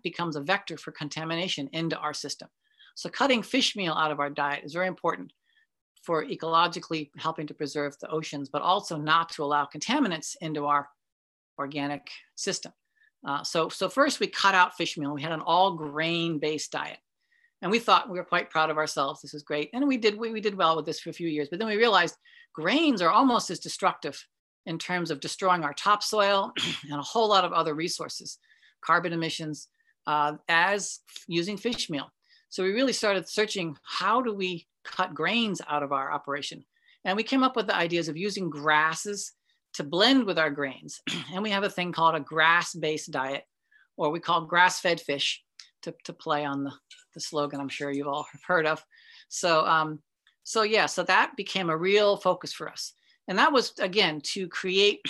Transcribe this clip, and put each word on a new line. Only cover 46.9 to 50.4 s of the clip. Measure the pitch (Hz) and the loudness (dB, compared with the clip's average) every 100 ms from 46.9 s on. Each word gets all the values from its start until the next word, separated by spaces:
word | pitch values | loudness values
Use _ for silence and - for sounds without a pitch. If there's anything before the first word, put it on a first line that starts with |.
| - _ | -20 _
the | - | -14
slogan | - 143 147 143 | -6 -2 -2 -4
I'm | 135 | -8
sure | - 143 | -6 -6
you | 139 147 | -4 -2
all | 147 - | -4 -6
have | - | -8
heard | - 180 156 | 0 2 2
of. | 156 - _ - - - | 0 -6 _ -20 -20 -14
So, | - 180 160 160 | -2 2 4 4
um, | 160 156 151 _ _ _ _ | 4 2 -4 _ _ _ _